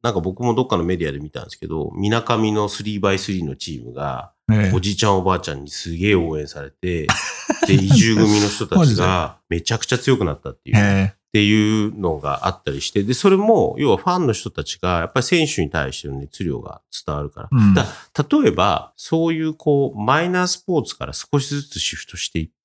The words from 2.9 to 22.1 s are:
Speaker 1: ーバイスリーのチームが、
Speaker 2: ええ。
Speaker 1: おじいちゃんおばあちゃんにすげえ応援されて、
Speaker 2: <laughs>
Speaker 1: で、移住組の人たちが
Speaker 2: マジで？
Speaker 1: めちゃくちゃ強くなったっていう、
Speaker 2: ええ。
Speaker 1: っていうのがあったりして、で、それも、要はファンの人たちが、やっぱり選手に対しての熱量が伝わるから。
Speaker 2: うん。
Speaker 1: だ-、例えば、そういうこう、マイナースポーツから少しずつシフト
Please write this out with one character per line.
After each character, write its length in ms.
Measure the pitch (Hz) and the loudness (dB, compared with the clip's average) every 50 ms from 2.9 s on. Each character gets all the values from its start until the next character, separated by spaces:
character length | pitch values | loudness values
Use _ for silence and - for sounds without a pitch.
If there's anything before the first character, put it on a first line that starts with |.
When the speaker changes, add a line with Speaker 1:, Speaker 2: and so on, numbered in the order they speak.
| 104 101 | -4 0
Speaker 1:
ー 20 | |
バ 120 | 95 98 | 0 0
イ 80 | 98 95 | 0 0
ス 100 | - - | -2 -4
リ 120 | 98 92 | -4 -4
ー 20 | 82 | -4
の 100 | 73 65 | -6 -8
チ 260 | - - - 78 60 | -10 -10 -10 -10 -10
ー 20 | 58 | -12
ム 80 | 60 | -14
が、 400 | 60 67 71 69 65 62 - - _ _ _ - | -10 -8 -8 -6 -8 -8 -12 -16 _ _ _ 2
Speaker 2:
え 200 | 110 107 104 92 | 4 4 4 2
え。 0 | 95 | 2
Speaker 1:
お 60 | 92 | 2
じ 120 | 90 101 | 0 -2
い 40 | 98 | 0
ち 100 | - 110 | 2 2
ゃ 40 | 104 | 4
ん 80 | 98 95 | 4 4
お 40 | |
ば 120 | 90 95 92 | 2 2 0
あ 60 | 85 | 0
ち 120 | - 82 | -2 -6
ゃ 20 | 73 | -10
ん 80 | 67 | -10
に 80 | 71 71 | -10 -10
す 220 | - - - 87 | -10 -10 -8 -8
げ 180 | 82 82 92 104 | -6 -2 2 4
え 40 | 101 | 4
応 200 | 90 82 80 78 76 | 4 2 0 -4 -6
援 100 | 73 71 | -8 -8
さ 120 | - 73 | -12 -14
れ 120 | 71 67 | -16 -16
て、 340 | _ _ - 90 87 82 76 - - - - - - - | _ _ -6 -4 -4 -2 -2 -2 -2 -2 -4 -8 -10 -10
Speaker 2:
<laughs> 240 | - - - - - - | -6 -6 -2 -2 2 4
Speaker 1:
で、 60 | - | 4
移 120 | - 95 | 4 6
住 300 | 98 139 117 - 113 110 | 6 6 6 6 6 6
組 240 | 107 110 107 104 104 | 4 4 6 6 4
の 80 | 104 101 | 2 0
人 180 | - - 107 | -2 -4 -4
た 80 | - - | 0 2
ち 20 | |
が 20 | 190 | 4
Speaker 2:
マ 80 | 165 | 4
ジ 100 | 135 110 | 4 4
で？ 60 | 90 92 90 92 87 78 71 - _ _ _ | 4 2 2 2 0 -2 -4 -8 _ _ _
Speaker 1:
め 120 | 85 85 | -4 -4
ち 120 | - - | -2 -2
ゃ 60 | 113 113 | -4 -4
く 60 | - | -2
ち 80 | - | -2
ゃ 60 | 131 120 | -2 0
強 200 | - 135 131 - | 2 2 2 2
く 60 | 98 | 2
な 80 | 80 | -2
っ 80 | 71 - | -2 -6
た 100 | _ 73 | _ -14
っ 100 | - _ | -14 _
て 100 | _ - | _ 2
い 20 | |
う、 40 | - | 4
Speaker 2:
え 40 | 104 | 4
え。 340 | 104 101 98 98 95 98 - | 4 4 4 2 2 0 -2
Speaker 1:
っ 180 | _ _ _ | _ _ _
て 100 | - 107 | 0 2
い 440 | 104 104 107 107 107 104 107 107 104 | 4 4 4 4 4 4 2 2 0
う 120 | 107 - 104 | -2 -4 -4
の 200 | 95 87 78 73 | -4 -4 -4 -2
が 280 | 71 71 69 - - | -4 -4 -4 -2 -2
あ 40 | 92 | -4
っ 120 | 90 - | -4 -4
た 100 | _ 73 | _ -8
り 100 | 69 69 | -8 -6
し 80 | - - | -8 -2
て、 140 | - 101 98 | -2 -2 0
で、 100 | 107 127 | 0 0
そ 160 | - - 196 | 2 4 4
れ 60 | 190 | 4
も、 380 | 190 208 220 226 175 - - - - | 4 4 4 4 4 2 0 0 0
要 120 | 147 139 | 2 2
は 60 | 120 | 2
フ 80 | - - | 2 0
ァ 140 | 185 180 185 | -2 0 0
ン 80 | 170 | 0
の 80 | 123 107 | 0 0
人 160 | - - - | -2 -6 -10
た 140 | _ - 73 | _ -8 -10
ち 140 | - - _ | -10 -8 _
が、 200 | - 90 90 85 | -2 -2 0 0
や 60 | 82 | -2
っ 60 | - | -2
ぱ 80 | - 127 | -2 -2
り 40 | 120 | 0
選 220 | - 180 170 160 | 2 2 2 2
手 180 | 147 - - 82 | 0 0 -2 -2
に 60 | 71 | -2
対 240 | - 80 71 65 - | -2 -4 -4 -4 -6
し 80 | - | -10
て 60 | - 73 | -10 -10
の 100 | 67 67 | -10 -10
熱 260 | 69 69 - - 98 | -10 -14 -10 -8 -6
量 160 | 82 67 58 | -6 -6 -6
が 220 | - - - - _ _ - - - | -10 -14 -20 -20 _ _ -16 -12 -8
伝 100 | - 73 | -8 -6
わ 60 | 73 | -6
る 80 | 73 73 | -8 -10
か 120 | _ - - | _ -14 -6
ら。 40 | - | 0
Speaker 2:
う 80 | 139 123 | 2 4
ん。 140 | 107 101 | 6 6
Speaker 1:
だ-、 140 | 95 147 117 - - - - _ _ - 147 - - 302 | 6 6 4 0 -4 -16 -20 _ _ -4 0 2 2 4
例 60 | 277 220 | 4 4
え 20 | |
ば、 420 | - - 92 101 80 - - - _ - | 4 4 2 2 2 0 -4 -10 _ -16
そ 300 | - - 160 165 170 165 | -6 -2 0 0 0 0
う 40 | |
い 100 | 165 160 | 0 -2
う 120 | 160 156 156 | -2 -4 -6
こ 400 | _ - 156 143 139 139 113 - | _ 0 2 2 2 2 0 -2
う、 20 | 104 | -4
マ 260 | 104 113 139 156 170 | 0 0 2 2 0
イ 40 | 180 | 0
ナ 140 | 180 180 | 0 0
ー 40 | 180 | 0
ス 120 | 175 - - | 0 -2 -6
ポ 220 | _ - 180 147 | _ -2 -2 -2
ー 40 | 117 | -2
ツ 100 | - - | -2 -8
か 120 | _ - | _ -10
ら 80 | - - | -8 -6
少 260 | - - _ - 143 | -8 -4 _ -2 -2
し 80 | 135 - | -2 -2
ず 180 | 143 143 143 | -6 -6 -8
つ 140 | - - - | -10 -8 -6
シ 160 | - - - | -6 -6 -8
フ 100 | - - | -10 -14
ト 120 | - | -14